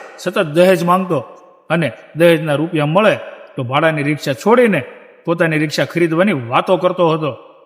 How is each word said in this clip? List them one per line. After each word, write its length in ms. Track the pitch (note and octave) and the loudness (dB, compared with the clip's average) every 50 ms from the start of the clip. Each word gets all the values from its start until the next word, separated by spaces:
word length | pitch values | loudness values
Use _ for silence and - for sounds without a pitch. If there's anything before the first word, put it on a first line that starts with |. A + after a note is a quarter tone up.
| - - - - | -10 -20 -16 -10
સતત 200 | - F3+ - G#3+ | -8 -6 -2 -2
દહેજ 460 | F#3+ D3+ D3 E3+ F3+ F#3+ F#3+ D#3+ F3 | -2 0 2 4 4 4 4 2 2
માંગતો 340 | F3 F3+ F#3+ F#3 F3+ E3 C3 A2+ - - - - - - _ _ - | 2 0 0 0 -2 -4 -4 -6 -8 -18 -20 -20 -20 -20 _ _ -4
અને 220 | D#3+ E3+ D#3 A#2+ - - - - - | -2 -2 -2 -2 -6 -10 -20 -8 -2
દહેજના 380 | D3+ E3+ E3+ E3 D#3 D#3+ D#3 C#3+ | 2 4 4 4 2 0 -2 -2
રૂપિયા 320 | C#3 D#3 E3+ E3+ D#3 D3 | -2 -2 -2 -2 -2 0
મળે 300 | D3+ D#3+ G3 A3 G3 C#3 A2+ - - - - - - - | 0 2 2 2 2 2 0 -4 -12 -18 -20 -20 -14 -10
તો 60 | C#3+ | -8
ભાડાની 400 | B2+ A#2 C3 D3+ D#3+ D#3+ D#3 D3+ | -6 -2 -2 0 0 0 0 0
રિક્ષા 300 | C#3 D3 D3+ D3 - D3 | -2 -2 -4 -4 -4 -6
છોડીને 500 | C3+ - - G3+ A#3 B3 B3 A3 F#3 C#3+ - - - - - - - _ - | -6 -2 0 2 4 4 4 4 2 0 -4 -6 -14 -20 -20 -20 -20 _ -4
પોતાની 340 | E3 E3+ E3+ F3 D#3+ D#3 D3+ | -4 0 0 0 0 0 0
રિક્ષા 260 | D#3 D3 - - C#3+ | -2 -2 -2 -2 -4
ખરીદવાની 480 | - - E3 F3 D#3+ D#3+ E3 F#3+ G#3+ | -2 0 0 0 0 2 0 0 0
વાતો 440 | F3+ C3+ A#2+ A#2 B2+ E3 F3+ - F#3 | 0 -4 -4 -2 -2 -2 0 0 0
કરતો 320 | D#3+ E3+ F3+ F3+ F#3 F3 D#3+ | 2 0 0 0 2 0 2
હતો. 280 | D#3+ D#3 D#3 C#3 A2+ - - - - - - | 0 0 -2 -6 -8 -10 -16 -20 -20 -20 -20